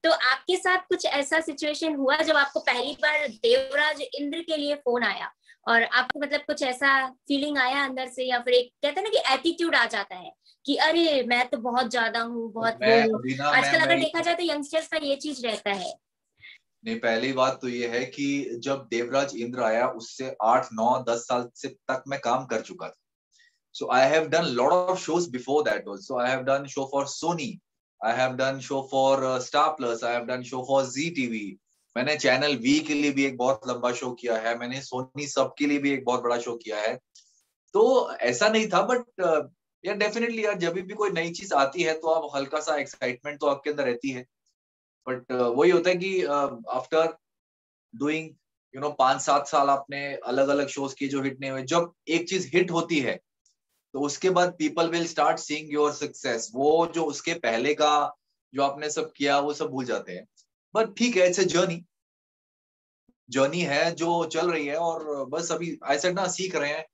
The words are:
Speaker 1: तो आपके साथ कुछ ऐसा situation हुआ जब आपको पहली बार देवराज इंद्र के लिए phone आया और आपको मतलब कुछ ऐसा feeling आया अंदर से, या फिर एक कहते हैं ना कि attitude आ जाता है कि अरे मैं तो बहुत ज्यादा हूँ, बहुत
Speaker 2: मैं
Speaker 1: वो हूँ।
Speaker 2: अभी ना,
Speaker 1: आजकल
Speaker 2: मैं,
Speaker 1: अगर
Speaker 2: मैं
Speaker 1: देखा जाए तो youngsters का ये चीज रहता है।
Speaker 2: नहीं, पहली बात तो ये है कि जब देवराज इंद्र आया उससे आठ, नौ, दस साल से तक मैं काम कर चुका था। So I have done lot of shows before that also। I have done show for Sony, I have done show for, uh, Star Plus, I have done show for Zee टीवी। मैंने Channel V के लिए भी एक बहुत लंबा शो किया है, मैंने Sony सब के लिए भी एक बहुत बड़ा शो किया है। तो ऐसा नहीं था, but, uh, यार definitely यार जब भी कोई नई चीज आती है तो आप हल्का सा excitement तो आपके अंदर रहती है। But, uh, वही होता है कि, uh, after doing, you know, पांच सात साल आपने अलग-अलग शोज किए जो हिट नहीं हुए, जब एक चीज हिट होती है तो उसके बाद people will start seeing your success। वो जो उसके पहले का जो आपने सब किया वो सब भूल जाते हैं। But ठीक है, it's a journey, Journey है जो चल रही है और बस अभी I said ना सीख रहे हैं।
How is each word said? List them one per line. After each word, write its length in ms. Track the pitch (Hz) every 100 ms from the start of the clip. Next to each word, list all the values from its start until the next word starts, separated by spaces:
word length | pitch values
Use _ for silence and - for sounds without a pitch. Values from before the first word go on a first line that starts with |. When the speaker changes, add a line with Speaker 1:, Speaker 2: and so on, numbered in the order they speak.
Speaker 1:
तो 60 | 330
आपके 460 | 320 247 262 - 359
साथ 220 | 370 370 359
कुछ 160 | 349 -
ऐसा 340 | 285 277 320
situation 540 | 320 285 302 302 320
हुआ 220 | 294 269 302
जब 200 | 320 302
आपको 240 | 277 -
पहली 320 | - 247 262 285
बार 240 | 302 302 285
देवराज 720 | 208 226 254 269 277 302 294
इंद्र 400 | 285 277 285 330
के 160 | 330 311
लिए 180 | 285
phone 300 | 285 247 240
आया 260 | 220 190 - _ _ _ -
और 140 | 233
आपको 380 | 226 240 247 294
मतलब 200 | 277 294
कुछ 220 | 294 294
ऐसा 440 | 269 247 277 269 262
feeling 500 | 254 _ 277 294 285
आया 260 | 254 277
अंदर 240 | 269 254 262
से, 160 | 254
या 140 | 254 240
फिर 160 | 247
एक 160 | 247 247 _
कहते 180 | 285 294
हैं 80 | 415
ना 20 |
कि 240 | 453 254
attitude 400 | 262 339 330 339
आ 100 | 285 226
जाता 300 | 220 196 185
है 160 | 175 _ _ _ -
कि 100 | 277
अरे 460 | 302 330 330 285 240
मैं 200 | 240 247
तो 100 | 254
बहुत 320 | 240 240 240
ज्यादा 300 | 247 226 226
हूँ, 320 | 233 240 226
बहुत 260 | 214 226 226
Speaker 2:
मैं 240 | 214 226
Speaker 1:
वो 80 | 226
हूँ। 80 | 220
Speaker 2:
अभी 140 | 254
ना, 140 | 269 285
Speaker 1:
आजकल 240 | 262 -
Speaker 2:
मैं, 80 | 330
Speaker 1:
अगर 80 | 320
Speaker 2:
मैं 120 | 339
Speaker 1:
देखा 200 | 311 330
जाए 140 | 330
तो 80 | 339
youngsters 460 | 339 294 285 320 320
का 100 | 320
ये 140 | 294 277
चीज 280 | 302 262 240
रहता 240 | 214 208
है। 220 | 196 175 - _ _ _ _ - - _ _
Speaker 2:
नहीं, 140 | 110 113
पहली 340 | 117 113 131
बात 260 | 131 127 110
तो 60 | 127
ये 200 | 120 120
है 160 | 117
कि 540 | 127 - 139 143 120 117
जब 220 | 139 139 -
देवराज 440 | 113 120 135 139 110
इंद्र 260 | 120 123
आया 240 | 113 113 123
उससे 460 | 117 110 - 131 -
आठ, 260 | 110 123 107
नौ, 300 | 113 113 123 117
दस 180 | 117 -
साल 200 | 123 120 -
से 120 | 135
तक 360 | - - 131 139
मैं 120 | 139
काम 260 | 120 127 127
कर 140 | 110
चुका 280 | - 90 90
था। 120 | - _ _ _ _ _ _ _
So 160 | - 127
I 100 | 127 135
have 180 | 156 156
done 240 | 156 165 120
lot 160 | 135 180
of 260 | 180 185
shows 240 | - 170 175
before 300 | 123 127 147 117
that 240 | 104 101
also। 300 | 98 - 131
I 80 | 123
have 180 | 131 127
done 180 | 139 143 143
show 100 | 135
for 100 | 139 135 -
Sony, 340 | 165 170 123 - _ _ _ _
I 140 | 107 120
have 220 | 127 127
done 240 | 131 135 127
show 140 | 139 135
for, 300 | 135 135 135
uh, 140 | 131 127 127
Star 200 | 147 151 147
Plus, 260 | 120 117
I 120 | 120
have 120 | 120 120
done 120 | 127
show 200 | 123 131 123
for 100 | 135 127
Zee 240 | 127 165 170
टीवी। 420 | 123 110 101 - _ _ _ 117
मैंने 200 | 135 151
Channel 400 | 143 127 147 131
V 220 | 117 151
के 140 | 151
लिए 180 | 147 147
भी 120 | 135
एक 120 | 139 123
बहुत 320 | 127 135 127
लंबा 240 | 120 123
शो 180 | 123 127 120
किया 160 | 123 113
है, 200 | 113 117
मैंने 220 | 120 131
Sony 460 | 139 127 127 139 143
सब 280 | - 135 -
के 80 | 147
लिए 120 | 143
भी 140 | 139
एक 120 | 135
बहुत 180 | 120 120
बड़ा 160 | 120 120
शो 180 | 120 117
किया 240 | 107 104
है। 160 | 110 131 _ - _ _ _ _ _
तो 380 | 196 233 262 -
ऐसा 360 | - 120 127 214
नहीं 200 | 220 214
था, 180 | 175 202
but, 160 | 240 - - 175
uh, 180 | 156 139 _ _ _
यार 140 | 175 208
definitely 460 | 208 226 233 226
यार 140 | 208 196
जब 140 | 170
भी 220 | 175 185
कोई 160 | 208 208
नई 200 | 165 170
चीज 220 | 170 190
आती 300 | 151 135 185
है 160 | 160 160
तो 100 | 160
आप 280 | 160 147 143
हल्का 240 | 139 156
सा 160 | 156 151
excitement 640 | 139 - 127 127 147 147
तो 60 | 147
आपके 240 | 139 151
अंदर 140 | 147
रहती 260 | 131 120 139
है। 160 | 127 127 _ _ _ _ _ _ _ 131
But, 140 | 127 -
uh, 240 | 127 123 120
वही 140 | 165
होता 200 | 180 180
है 60 | 180
कि, 220 | 190 190
uh, 280 | 143 143 143 113 113
after 320 | 123 127 160 160 - _ _ _ _ _ _ _
doing, 320 | 117 143 160 160 - _ _ _
you 80 | 135
know, 80 | 147 143
पांच 220 | 131 135
सात 280 | - 143 -
साल 220 | 151 139
आपने 440 | 139 - 139 143
अलग-अलग 540 | 135 120 131 139 143 135
शोज 260 | - 139
किए 140 | - 139
जो 140 | 139
हिट 180 | 135 131
नहीं 100 | 135
हुए, 120 | 135
जब 300 | 131 170 170 _ -
एक 200 | 165 175
चीज 220 | 190 131
हिट 160 | 175 180
होती 300 | 165 165 160
है 200 | 120 92 _ _ _ _ _ _ _
तो 60 | 135
उसके 300 | 143 - 185
बाद 260 | 180 180 -
people 300 | 151 151 160
will 160 | 170 165
start 300 | - 147 -
seeing 280 | - 151 156
your 140 | 147 147
success। 520 | 139 143 - 131 113 -
वो 320 | 123 143 160 170
जो 100 | 165
उसके 280 | 151 143 -
पहले 380 | 165 120 113 135
का 420 | 147 147 147 143 - _ _ _
जो 80 | 131
आपने 280 | 139 143 151
सब 200 | 160 - -
किया 220 | 139 143
वो 160 | 147
सब 160 | 147 151
भूल 140 | 131
जाते 280 | 123 104 95
हैं। 140 | 90 107 _ _ _ _ 208
But 200 | 220 -
ठीक 200 | 240 208
है, 100 | 180
it's 120 | 180
a 20 | 185
journey, 260 | 165 180 170 - _ _ _ _ _ _ _ _ _ _ _ _ _ _
Journey 300 | 135 139 170
है 300 | 151 143 165
जो 300 | 170 165 170
चल 260 | 165 160 175
रही 160 | 165 143
है 100 | 151
और 480 | 170 160 151 143 131
बस 220 | 151 170
अभी 240 | 160 170 151 131
I 60 | 147
said 180 | 180
ना 120 | 180 185
सीख 280 | 180 185 170
रहे 140 | 143
हैं। 140 | 160 160